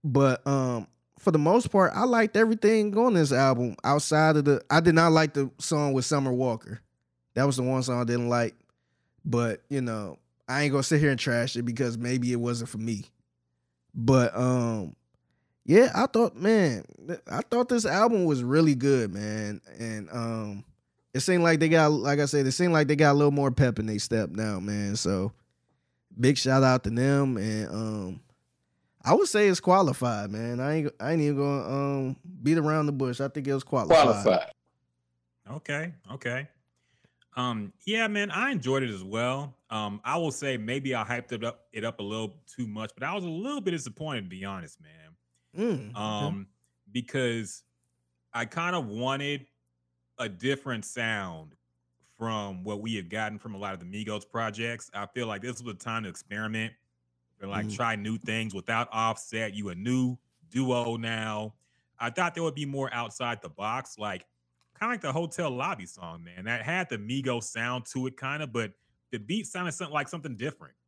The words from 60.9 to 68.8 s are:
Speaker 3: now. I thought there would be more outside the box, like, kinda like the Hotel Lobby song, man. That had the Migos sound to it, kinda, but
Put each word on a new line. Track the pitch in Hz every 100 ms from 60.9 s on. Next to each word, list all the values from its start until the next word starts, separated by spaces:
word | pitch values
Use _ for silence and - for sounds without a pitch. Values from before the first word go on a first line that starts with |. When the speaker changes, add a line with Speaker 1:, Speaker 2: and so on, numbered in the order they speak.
| 117
Speaker 3:
now. | 113 113 110 107 107 _ _ _ _ _
I | 120
thought | 120 175
there | 170
would | 165 143
be | 143
more | 139 135
outside | 120 120 - 120 113
the | -
box, | 78 104 123 - -
like, | 104 92 - _ _ _ _ _
kinda | 220
like | 240
the | 151
Hotel | 135 170 - 160
Lobby | 123 135 - 90
song, | - 87 85
man. | 85 87 101
That | 117
had | 113 180 180
the | 113
Migos | 104 131 131 120
sound | - 113 117 127 120
to | 131 131
it, | 131
kinda, | 135 147 151
but | 117 107 -